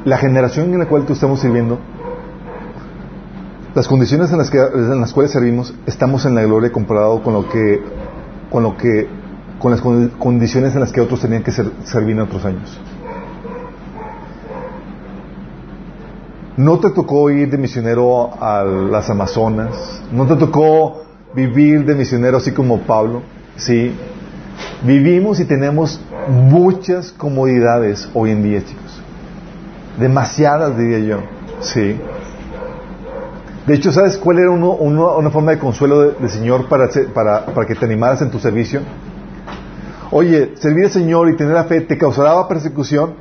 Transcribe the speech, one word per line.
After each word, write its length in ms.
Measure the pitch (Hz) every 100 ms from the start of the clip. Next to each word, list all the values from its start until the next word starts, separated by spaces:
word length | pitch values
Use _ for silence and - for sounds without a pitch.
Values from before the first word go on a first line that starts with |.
la 120 | 135 131
generación 560 | 139 131 123 147 170
en 60 | 180
la 80 | 165
cual 180 | 151
tú 80 | 139
estamos 280 | 139 139 135
sirviendo, 360 | 135 117 117 120 - - - - - - - - - - - - - - - - - - -
las 140 | 135 127
condiciones 420 | 135 113 147 175
en 80 | 165
las 100 | 135
que, 100 | 139
en 420 | 131 131 117 135
las 120 | 113
cuales 200 | 143 147
servimos, 420 | 143 120 120 127 -
estamos 400 | - - 131 135
en 120 | 135 117
la 60 |
gloria 280 | 110 107 120
comparado 500 | 120 98 104 107 113
con 140 | 120
lo 140 | 104 95
que, 340 | 117 107 104 - - - - - - -
con 140 | 123
lo 140 | 110 95
que, 320 | 120 107 - - - - - -
con 140 | 123
las 80 | 117
con-, 280 | 127 120 117 -
condiciones 520 | 127 120 117 127 135
en 60 | 135
las 120 | 123
que 80 | 131
otros 200 | 120 123
tenían 220 | 120 113
que 80 | 123
ser-, 220 | 120 107 -
servir 300 | - 120 107
en 80 | 110
otros 240 | 101 95
años. 340 | 98 92 101 - - - - - - - - - - - - - - 906 - - - 523 508 494 - - - - - - - - - - - - - - - - - -
No 220 | 143 165
te 120 | 196
tocó 380 | - 151 143 147
ir 220 | 143 143
de 80 | 139
misionero 720 | 127 123 113 117 123 123 120 -
a 220 | 113 104
las 480 | 98 95 98 104 104
Amazonas, 920 | 101 95 - 110 110 110 101 - - -
no 140 | 117 135
te 100 | 147
tocó 680 | 151 147 156 156 156 - - - -
vivir 500 | 127 131 127 147 151
de 120 | 147 143
misionero 400 | 127 120 123 127
así 160 | 120
como 260 | 110 127 110
Pablo, 400 | - 110 110 120 - - - -
¿sí? 380 | - 117 123 - - - - - - - - -
Vivimos 580 | 123 139 147 175 208 180
y 40 |
tenemos 560 | 139 139 139 147 160 - - - 139
muchas 840 | 127 131 170 180 185 185 180 -
comodidades 960 | - 147 135 131 123 117 120 110 98 -
hoy 180 | 120 110
en 120 | 107
día, 160 | 104 101
chicos. 360 | 95 - - - - - - - - - - - - -
Demasiadas, 800 | 131 131 120 - 147 151 156 117
diría 220 | 117 113
yo, 200 | 107 101 101 - - -
¿sí? 360 | - 120 101 123 - - - - - - 508 508 508 - 262 523 539 - - - -
De 80 |
hecho, 180 | 143 190
¿sabes 240 | 156 196 185
cuál 220 | 165 175
era 120 | 180
uno, 220 | 175 175
uno, 440 | 190 147 151 170 156
una 140 | 151
forma 200 | 151 151
de 80 | 160
consuelo 420 | 135 107 139 147
de-, 120 | 147
del 180 | 143 120
Señor 380 | 107 113 127 123
para 160 | 143
hacer, 280 | 123 143 127
para, 340 | 113 107 107 -
para 200 | - 110
que 80 |
te 100 | 110
animaras 380 | 117 110 120 -
en 80 | 131
tu 80 | 113
servicio? 420 | 127 107 117 139 147 - - - - - - - - - - - -
"Oye, 440 | 143 170 160 127 -
servir 280 | 151 160
al 60 | 196
Señor 380 | 196 165 170 170
y 80 | 160
tener 180 | 147
la 100 | 170
fe 180 | 165 165
te 160 | 165 160
causará 500 | 147 123 147 170 185
persecución". 680 | 160 151 143 131 147 165 160